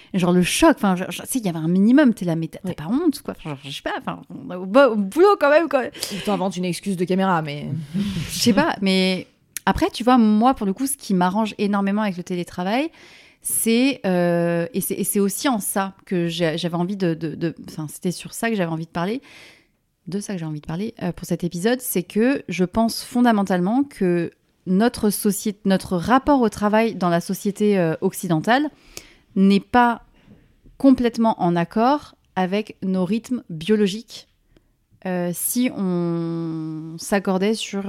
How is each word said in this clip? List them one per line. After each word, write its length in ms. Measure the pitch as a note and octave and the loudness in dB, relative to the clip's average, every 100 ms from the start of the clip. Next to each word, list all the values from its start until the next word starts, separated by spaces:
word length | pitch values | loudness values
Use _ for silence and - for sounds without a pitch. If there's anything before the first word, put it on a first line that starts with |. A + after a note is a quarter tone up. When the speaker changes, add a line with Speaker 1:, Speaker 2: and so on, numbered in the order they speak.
| - | -6
Speaker 1:
Genre 180 | F#3+ F3 | 0 2
le 100 | F3+ | 4
choc. 300 | F3 - E4 - | 2 4 4 4
Enfin, 180 | G3 F3+ | 2 0
genre, 160 | F#3 | -4
genre, 140 | F3 - | -10 -8
tu 60 | |
sais, 60 | C4 | -4
il 60 | G#3+ | -4
y 40 | |
avait 80 | D#3+ | -2
un 80 | D#3 | 0
minimum. 460 | F#3 G3+ C4 C#4+ | 2 6 6 6
T'es 100 | G#3+ | 2
là, « 120 | F3 E3 | -2 -2
Mais 100 | D#3+ | -4
t'as, 120 | - | -8
t'as 100 | F#3 | -10
Speaker 2:
Oui. 60 | - | -8
Speaker 1:
pas 120 | D3+ | -4
honte, 340 | B3+ F4 - | 0 0 -2
quoi ? » 120 | - - | -8 -12
Enfin, 120 | E3 | -10
genre, 100 | C3+ C#3 | -12 -12
je 40 | |
sais 120 | C#3+ | -10
pas. 100 | G#3 E4 | -8 -8
Enfin, 220 | B3 E3+ - | -8 -10 -12
on 200 | F3 E3+ | -16 -12
est 40 | F3+ | -10
au 100 | F#3 | 0
bo-, 280 | A3+ C#4 | 4 4
au 20 | G#3+ | 2
boulot 400 | F#3+ C4+ G4 G4+ | -2 4 4 6
quand 120 | C#4+ | 4
même, 180 | D4+ E4 | 4 4
quoi. 160 | C#4 | 0
Speaker 2:
Ou 420 | A#3 - - G3 G3+ | -4 -8 -8 -6 -4
t'inventes 300 | G3 F#3 F3+ | -2 -2 -4
une 80 | |
excuse 320 | F3+ E3 G3+ F#3 | -4 -4 -4 -4
de 80 | |
caméra, 380 | F3+ F#3 F#3+ F3 | -2 0 0 0
mais 260 | D#3 D3 D3 D#3 D#3 F#3+ | -2 -8 -8 -8 -6 -4
Speaker 1:
<laughs> 320 | G3+ F#3+ - | -4 -6 -6
Je 80 | - | 0
sais 140 | A#3+ | 2
pas, 240 | G3+ D#4 - | 4 2 0
mais 460 | G3 F#3+ F#3 F#3 - _ _ - - | 2 2 2 0 -6 _ _ -4 -2
après, 240 | - F4+ | 0 -2
tu 140 | - A3+ | 0 4
vois, 120 | B3+ | 6
moi, 360 | A3 G#3+ A#3+ | 6 6 4
pour 120 | C4+ G3+ | 2 0
le 60 | |
coup, 160 | F#3+ C4+ | -2 -4
ce 80 | - | -6
qui 180 | - | -2
m'arrange 400 | F#3 F3+ G3 G#3+ - | 2 2 0 -2 -2
énormément 460 | G3+ G3+ G3 G3+ | -2 0 0 0
avec 120 | G#3+ F3+ | -2 -4
le 80 | |
télétravail, 640 | F3 F3+ F3 - F3+ A#3 D#4+ - - - - _ | -6 -6 -6 -6 -2 -2 -2 -8 -20 -20 -20 _
c'est, 580 | - - A3 A3+ C4+ - F#3+ | -8 -2 2 4 2 0 0
euh, 600 | F3+ F3 E3+ E3+ E3+ E3+ | 2 2 2 2 0 -2
et 60 | G3 | -4
c'est, 160 | - - | -4 -4
et 80 | |
c'est 160 | G3+ G#3 | -2 0
aussi 300 | G3 - D4 | 0 0 -2
en 100 | A3+ | -2
ça 340 | - G#3 G3 - - | -2 -4 -6 -8 -6
que 220 | F3+ E3+ | -2 -2
j'ai, 300 | E3 E3+ D#3+ | -2 -2 -2
j'avais 180 | E3+ E3+ | -4 -2
envie 200 | F3 G3+ | -4 -2
de, 180 | F3+ | -2
de, 220 | D#3+ D#3+ - | -2 -6 -6
de, 180 | E3 - - | -6 -6 -12
enfin, 180 | - D3+ | -10 -10
c'était 220 | - F#3 | -6 -6
sur 200 | E3 - | -6 -10
ça 160 | - A#3 | -6 -4
que 60 | A3 | -2
j'avais 160 | F3 | -2
envie 140 | D#3+ E3 | -4 -6
de 60 | |
parler, 300 | F3 F3 B3+ - - - - _ _ _ _ - | -6 -4 -6 -10 -20 -20 -20 _ _ _ _ -10
de 140 | F#3+ | -8
ça 120 | G3+ | -6
que 60 | F#3+ | -8
j'ai 60 | D#3+ | -8
envie 160 | D3+ | -8
de 40 | - | -8
parler, 300 | E3 A3 - | -8 -8 -6
euh, 80 | F3+ | -6
pour 160 | E3 - | -6 -4
cet 160 | E3+ | -4
épisode, 380 | F3 E3+ G3+ B3 | -2 -2 0 0
c'est 200 | - F#3+ | -2 -4
que 400 | F3 G#3 A#3 C#4 - | -2 0 2 2 -2
je 160 | F3 | -2
pense 400 | F3+ - A3+ - | 0 2 0 -2
fondamentalement 800 | - A#3+ B3 G#3+ G3 F#3 F3+ A#3+ | -4 2 4 4 2 2 2 0
que 480 | C#4+ - F#3+ F3 E3+ - _ _ - | 0 0 2 2 -2 -8 _ _ -2
notre 440 | F#3 A#3 - G#3 | 2 2 2 0
société, 480 | G3 G#3+ F#3+ G#3+ G3 G3 | 0 0 0 -4 -4 0
notre 320 | F#3+ - F3+ | 0 0 -4
rapport 440 | E3+ B3+ C#4 C#4 | 2 2 4 4
au 80 | A3+ | 2
travail 460 | - G#3 G#3+ A3+ F3+ | 0 2 2 2 0
dans 140 | F3+ | 0
la 120 | E3+ | 0
société, 560 | - F#3+ G#3 G3 G#3 G3+ | 0 -4 -4 0 2 4
euh, 140 | E3 D#3+ | 2 0
occidentale 680 | F#3+ - F#3 D#3+ D#3+ B3 D4 - _ - - _ _ - | -2 -2 0 0 2 2 0 -6 _ -20 -20 _ _ 2
n'est 240 | G3 G3 | 4 4
pas 440 | - B3 A#3+ A3+ - _ _ - _ _ - - | 4 4 4 0 -8 _ _ -20 _ _ -20 2
complètement 600 | C4+ B3+ A#3+ A#3 A3+ - | 4 6 2 2 0 2
en 140 | F3 F3 | 2 2
accord 600 | E3+ A3 A#3+ D4 - _ _ - | 0 2 2 2 -2 _ _ -2
avec 400 | F3+ G3+ G#3+ - | 0 -2 -4 -8
nos 240 | F#3+ F#3 F3+ | -4 0 0
rythmes 380 | A3+ - B3 - | -2 -4 -6 -6
biologiques, 800 | E3 E3 G#3+ G#3 G#3 - - - _ _ _ _ _ _ _ F#3 | -8 0 2 2 -2 -10 -20 -20 _ _ _ _ _ _ _ -6
euh, 260 | F3+ F3 | -4 -4
si 360 | E3+ - B3 B3+ - | -4 -4 -2 -2 -2
on 1200 | F#3+ F3 F3 E3+ E3 E3 E3 D#3+ D#3+ D#3 D#3+ E3 | -2 0 -2 -2 -4 -6 -6 -8 -8 -10 -10 -12
s'accordait 560 | - G3+ F#3+ F#3 G3 | -4 -2 0 -2 -2
sur, 300 | A3 - G3 | -2 -6 -8